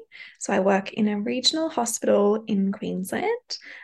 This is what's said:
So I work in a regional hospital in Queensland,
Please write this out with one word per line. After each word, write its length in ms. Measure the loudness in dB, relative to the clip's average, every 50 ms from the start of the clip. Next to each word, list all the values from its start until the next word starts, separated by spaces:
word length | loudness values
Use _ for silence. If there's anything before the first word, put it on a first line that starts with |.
| -4 _ _ -20 -20 -20 -18 -14
So 140 | -4 -2 0
I 60 | 2
work 320 | 4 4 4 2 2 -2 -2
in 140 | 0 0 0
a 120 | 2 0
regional 500 | -2 -2 -4 0 2 2 2 2 -2 -2
hospital 720 | -2 -2 -2 -2 -4 -2 2 4 4 6 6 4 2 2 0 -2
in 260 | 0 0 2 0 -2
Queensland, 840 | -4 -4 -6 -4 -4 -4 -4 -4 -4 -2 -2 -2 -2 _ -10 -14 -14 -12 -16 -20 -20